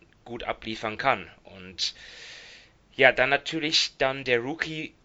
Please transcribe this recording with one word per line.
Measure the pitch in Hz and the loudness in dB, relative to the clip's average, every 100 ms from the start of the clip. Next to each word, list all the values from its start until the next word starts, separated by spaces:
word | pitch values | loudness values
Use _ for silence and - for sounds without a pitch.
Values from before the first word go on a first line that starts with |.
| _ _ | _ _
gut | - 117 | -14 -8
abliefern | - 113 110 110 110 107 | -6 -6 -8 -6 -6 -2
kann. | 135 110 - - | 0 0 -4 -18
Und | - 95 92 92 - - - - - - - - - _ _ - | -20 -18 -16 -6 -6 -6 -16 -18 -18 -18 -20 -20 -20 _ _ 6
ja, | 131 | 6
dann | 123 127 | 6 4
natürlich | 143 - 160 151 165 - - | 2 0 -4 0 0 0 0
dann | 135 135 | 0 0
der | 127 123 | 0 0
Rookie | 123 160 160 156 156 - | 0 -4 -6 -6 -10 -14